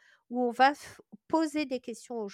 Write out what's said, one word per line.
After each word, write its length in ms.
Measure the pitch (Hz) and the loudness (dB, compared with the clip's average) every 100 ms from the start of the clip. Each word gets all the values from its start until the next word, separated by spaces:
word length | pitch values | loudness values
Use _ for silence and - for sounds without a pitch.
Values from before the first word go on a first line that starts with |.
| _ _ _ | _ _ _
où 120 | 240 | -2
on 80 | 247 | 0
va 220 | 233 262 | 4 4
f-, 280 | 294 - - - - - | 4 -6 -20 -20 -20 0
poser 380 | 320 320 302 285 | 0 2 0 -2
des 140 | 254 | -4
questions 380 | - 220 - 240 | -6 -12 -10 -8
aux 100 | 202 | -6